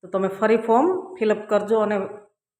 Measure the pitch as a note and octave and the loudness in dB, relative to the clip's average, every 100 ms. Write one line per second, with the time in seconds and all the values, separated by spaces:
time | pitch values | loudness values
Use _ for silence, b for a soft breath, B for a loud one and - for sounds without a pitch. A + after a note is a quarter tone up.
0 | F3+ F#3+ F#3+ - G#3+ A3+ - A3+ D#4+ F#4 | -4 -2 -2 0 2 2 4 2 4 0
1 | - - A3 G#3 - G#3 G3+ A3+ G#3 G#3 | -6 -4 -2 -2 0 -2 2 0 2 -2
2 | G3 - - _ _ _ | -4 -12 -20 _ _ _